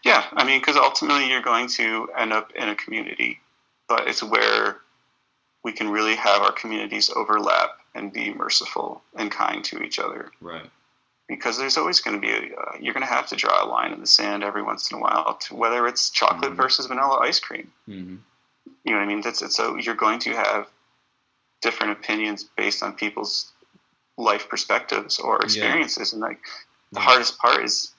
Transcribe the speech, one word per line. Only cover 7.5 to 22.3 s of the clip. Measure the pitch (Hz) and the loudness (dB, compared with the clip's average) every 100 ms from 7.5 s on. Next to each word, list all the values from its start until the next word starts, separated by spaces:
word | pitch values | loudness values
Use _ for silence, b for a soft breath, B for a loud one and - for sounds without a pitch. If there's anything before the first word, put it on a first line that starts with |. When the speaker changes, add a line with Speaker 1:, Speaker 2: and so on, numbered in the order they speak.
| 85 - - _ - | 2 2 -2 _ -10
Speaker 1:
and | 101 | -10
be | 101 117 | -6 -6
merciful | - - - - - - - _ - | -4 -2 -2 -2 -6 -6 -8 _ -6
and | 107 | -6
kind | - - - | 0 -2 -2
to | - - | -6 -8
each | - - | -8 -4
other. | - - - _ | -6 -6 -12 _
Speaker 2:
Right. | 87 82 78 _ _ _ _ _ _ | -14 -14 -14 _ _ _ _ _ _
Speaker 1:
Because | 110 - 117 | -6 -4 -2
there's | 135 143 | 0 0
always | 160 180 | 2 0
gonna | - 104 | 0 -2
be | 98 | 0
a, | 55 - - | -2 -4 -8
uh, | - - | -10 -8
you're | - | -6
gonna | 123 131 | -4 0
have | 123 - | -2 -2
to | - | -2
draw | - 50 | 2 2
a | 50 | 2
line | - - | 0 -2
in | - | -4
the | - | 2
sand | - 104 101 | 4 4 -2
every | 101 101 | -4 -4
once | 104 107 - | -4 -4 -6
in | 113 | -2
a | |
while, | 113 - - - | 0 2 0 -4
to, | - - | -8 -2
whether | 113 120 120 | 0 2 0
it's | 123 - | 0 -2
chocolate | - 110 123 139 | 2 2 2 -2
Speaker 2:
Mm-hmm. | 135 | 0
Speaker 1:
versus | 131 - 131 | 0 0 -2
vanilla | 127 139 135 | 0 2 2
ice | 123 170 | 2 0
cream. | - - - _ - | -2 -10 -12 _ -16
Speaker 2:
Mm-hmm. | 98 90 92 _ _ _ _ - - | -12 -12 -14 _ _ _ _ -20 -12
Speaker 1:
You | - | -2
know | 107 | -2
what | |
I | 101 | 0
mean? | 104 | -2
That's, | 110 - | -4 -6
it's, | 95 - | -4 -2
so | 113 92 | -2 -2
you're | 104 110 | -4 0
going | 110 117 | 0 0
to | 120 117 | -2 -2
have | 104 104 104 _ _ _ _ _ _ _ _ _ | 0 0 -4 _ _ _ _ _ _ _ _ _
different | 117 113 107 | -4 -2 -4
opinions | 104 - 107 107 | -4 -4 -2 -2